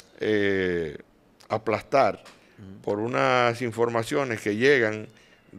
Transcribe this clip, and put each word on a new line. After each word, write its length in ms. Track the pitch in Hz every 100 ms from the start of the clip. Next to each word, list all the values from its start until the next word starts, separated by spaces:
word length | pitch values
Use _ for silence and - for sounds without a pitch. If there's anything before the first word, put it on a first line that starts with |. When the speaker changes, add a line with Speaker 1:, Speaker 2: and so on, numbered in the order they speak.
| - -
Speaker 1:
eh, 800 | 107 107 101 98 92 87 80 - - _ _ _ -
aplastar 680 | 107 - 107 - 139 113 92 - - - -
Speaker 2:
Ujú. 240 | 95 101
Speaker 1:
por 180 | - 104
unas 640 | 113 131 135 127 120 113
informaciones 800 | 120 107 120 117 113 147 135 110
que 140 | 107 104
llegan 520 | 131 143 110 107 107 - - - _